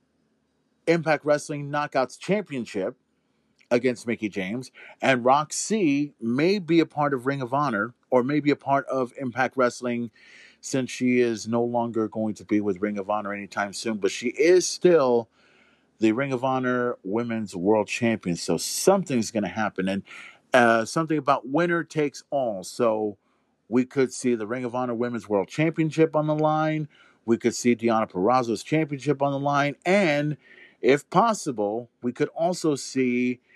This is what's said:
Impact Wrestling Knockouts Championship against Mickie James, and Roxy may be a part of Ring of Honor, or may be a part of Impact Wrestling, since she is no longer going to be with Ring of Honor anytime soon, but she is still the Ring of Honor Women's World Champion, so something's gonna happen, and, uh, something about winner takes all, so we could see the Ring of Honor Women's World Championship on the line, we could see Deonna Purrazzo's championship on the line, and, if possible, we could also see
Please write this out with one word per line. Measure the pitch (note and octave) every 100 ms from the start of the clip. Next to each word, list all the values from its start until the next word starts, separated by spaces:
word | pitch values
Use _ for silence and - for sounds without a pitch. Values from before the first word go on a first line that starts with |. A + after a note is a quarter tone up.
| _ _ _ _ _ _ _ _ -
Impact | E3+ D#3 D3
Wrestling | D3 D3 - D3 C#3+
Knockouts | D3 D3 C#3 B2+ -
Championship | - G#3 E3+ C#3 G#2+ G2+ F#2+ - _ _ _ _ _ _ _
against | B2 B2+ A#2+ A#2
Mickie | A2 G#2+
James, | G2 F#2 A#2 G2 - - -
and | - C3
Roxy | A#2+ C#3 D3+ - - A3 E3 C#3+ D3 _
may | A2+ B2+ E3 G#3
be | D#3+ E3+
a | D#3
part | D3 D3
of | C3+ A#2+
Ring | C#3
of | A#2+
Honor, | C3+ D3 G#2 A2+ - _
or | B2+
may | B2+ D3
be | C#3
a | C3+
part | C3+ C#3 -
of | C3 B2 -
Impact | C3 A#2+ B2 C3
Wrestling, | A#2+ - B2 A#2+ A#2+ _ - - - _
since | - C3+ B2
she | - B2+ B2
is | A#2+ A2 G2+
no | A#2
longer | A#2+ A#2+ A#2 A2+ A2
going | A2 A2 G2
to | F#2
be | G#2
with | G#2 F2+
Ring | G#2 G#2
of | F#2+
Honor | G#2 G2+
anytime | G2+ G2 A2 G2+
soon, | F#2 A#2 A2
but | F#2+
she | - B2
is | - D#3+ F3+ E3+
still | - F3+ E3 C3 A#2+ A2+ _ _ _ _ _ _ _
the | A2
Ring | A2 C#3
of | B2+
Honor | C3 C3 B2+ B2 B2 -
Women's | F#2+ G#2+ A#2+ A2+ G#2 F#2
World | F#2 A2 G2+
Champion, | - A#2 A2 F2+ E2+
so | - E2+
something's | - - - G3 - B2+ G#2
gonna | G#2+ F#2+
happen, | G#2 G#2 - F#2+
and, | G2 - - - - _
uh, | B2+ A#2 A2+ A2+
something | E3 D#3+ D#3
about | C3 C3 A#2+
winner | C#3+ F3 E3+
takes | D#3+ D#3 D3 - _
all, | C#3+ B2 G2
so | F#2 - A#2+ G#2+ G#2+ G2+ _ _ _ _ _
we | A#2+
could | B2+ C#3+ B2+
see | - B2+ A#2
the | G#2
Ring | B2+
of | B2 B2
Honor | B2 A#2
Women's | A#2+ A#2+ G2+
World | G2+ F#2
Championship | - D#3+ D#3+ D#3+ D3+ D#3 D3+
on | D3+
the | D3+
line, | D#3 D#3 D#3 D#3 D3+ _ _ _ -
we | A#2
could | A#2 -
see | A#2+ A#2+
Deonna | A2+ A2 G#2+
Purrazzo's | F2+ G2 B2+ A#2 G#2
championship | - D#3 D3+ C#3 B2+ C3+
on | C#3
the | C#3
line, | C#3+ C#3+ C#3+ C3+ F3
and, | G3+ F3 D3 D3+ D3 _ - - _
if | - C#3+ -
possible, | F3 A#3 G#3 D#3+ A2+ G#2 A2+ A#2+ _
we | B2
could | B2 D3
also | - E3+ F3+ D#3+ C#3
see | - C3+ B2+ B2 B2 B2 _